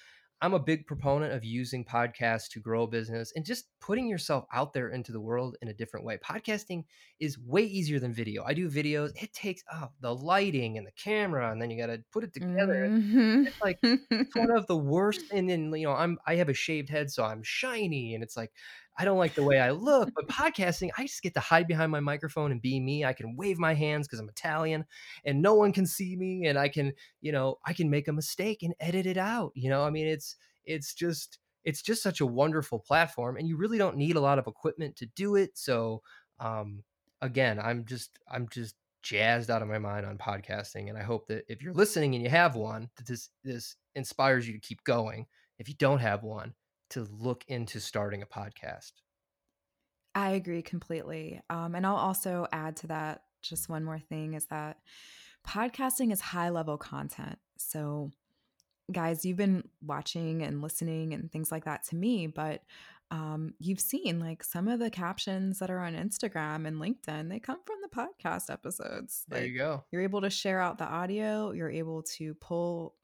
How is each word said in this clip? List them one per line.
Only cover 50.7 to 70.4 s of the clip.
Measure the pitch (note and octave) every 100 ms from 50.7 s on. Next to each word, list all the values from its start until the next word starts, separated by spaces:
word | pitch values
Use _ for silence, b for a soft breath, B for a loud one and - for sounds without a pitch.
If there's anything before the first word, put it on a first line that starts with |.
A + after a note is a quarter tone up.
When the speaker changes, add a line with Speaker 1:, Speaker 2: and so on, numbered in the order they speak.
| F3 - E3 - D#3+ D#3+ - -
Speaker 2:
Um, | E3 E3+ F3
and | F#3+
I'll | G3+
also | F#3+ F#3 F#3+ F3+ E3+
add | D#3+ D#3 D#3
to | D#3+
that | D#3 D#3 D3+ _ _
just | - E3 -
one | D#3+
more | D#3+ D#3+
thing | - D#3 D#3
is | D#3 -
that | D#3 D3+ - B B B B B B -
podcasting | G3+ B3 B3+ C4 C4 A#3+
is | G3
high | - F3+ F3
level | E3+ D#3 D3+
content. | - C#3 C#3+ - C#3+ - _ -
So | - D#3 D3 D3 C#3+ - _ _ _ _ _ _ -
guys, | F3+ E3 E3 F#3
you've | F#3
been | G3+ F#3 - _
watching | D3+ C#3+ - E3+ D#3+ D#3+
and | D3 C#3+
listening | D#3 - E3 D#3+ D#3+ D3+
and | D#3+
things | D#3+ D#3
like | D#3+ D#3
that | D3
to | - E3
me, | G#3+ A3+ D#3+
but, | D3+ D#3 D3+ B B B B -
um, | E3 D#3 D#3 D#3+ -
you've | E3+ F#3+
seen, | - D4 C4+ E3
like, | E3 E3
some | - E3+ G#3
of | A#3+
the | A#3
captions | F#3 F3 F#3+ - F#3+ F#3+ F#3+
that | F#3
are | F#3
on | F3 E3
Instagram | G3 - A3 E3+ D3+ D#3 D#3
and | D#3
LinkedIn, | E3+ C4 - D3+ D#3+
they | G#3+
come | B3 F4+ G4+
from | G#4
the | G4+
podcast | B3 D4+ - E3 F3 -
episodes. | - - - - - - - -
Speaker 1:
There | B2
you | B2
Speaker 2:
Like, | B2+
Speaker 1:
go. | D3+ C#3 -
Speaker 2:
you're | F3
able | F#3+ G3+
to | G3
share | G3